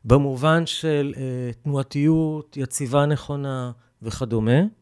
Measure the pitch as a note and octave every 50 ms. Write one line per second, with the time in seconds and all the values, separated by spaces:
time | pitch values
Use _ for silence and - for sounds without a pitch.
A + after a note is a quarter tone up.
0 | - A2 B2 C#3+ C#3+ C#3 C3 B2 C#3 D#3 D#3+ E3 E3 - - - - D#3+ D3+ D3
1 | C#3+ C#3+ C#3 - C3+ C3 B2+ B2+ B2 A#2+ A#2 - _ D3 C#3+ C3+ C3 _ - C#3+
2 | C#3+ D#3 D#3+ D#3+ D#3+ D#3 D#3 D3+ D3 _ - C#3 C3 C3 - - C#3+ A#2+ C3 C#3+
3 | C#3+ D3 D3+ C#3 - - C#3+ C#3+ C#3 C#3 C3+ C3 B2 B2 A#2+ _ _ _ _ _
4 | A2 A2+ - - C3 A2 A2+ A2+ G#2+ A2+ A#2+ D3 F#3+ A3 - _